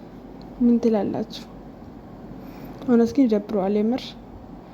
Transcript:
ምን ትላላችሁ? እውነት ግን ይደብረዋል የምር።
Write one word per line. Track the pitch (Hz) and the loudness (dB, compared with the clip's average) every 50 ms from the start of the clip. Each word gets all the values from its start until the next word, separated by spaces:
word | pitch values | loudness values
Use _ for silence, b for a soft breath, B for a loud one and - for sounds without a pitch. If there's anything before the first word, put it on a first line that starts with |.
| B B B B B - - - - - - - | B B B B B -18 -18 -18 -16 -16 -4 2
ምን | 247 240 240 226 | 4 4 4 4
ትላላችሁ? | 233 226 220 202 196 - - - 220 - - - - - - - - - - - - - - - - - - - - - - B B B B B B B B B | 4 4 2 2 2 0 -2 -4 -6 -6 -10 -14 -16 -16 -16 -18 -18 -18 -18 -18 -18 -18 -18 -18 -18 -18 -18 -16 -16 -16 -16 B B B B B B B B B
እውነት | - - 240 233 233 226 226 | 0 4 6 6 6 4 4
ግን | 285 269 | 4 4
ይደብረዋል | 226 214 208 208 - 220 202 185 196 208 | 6 4 2 0 0 0 0 2 2 2
የምር። | 208 208 226 247 269 - - - - - - - - - - - B B B | 2 2 2 0 0 -4 -8 -14 -16 -16 -18 -18 -18 -16 -16 -18 B B B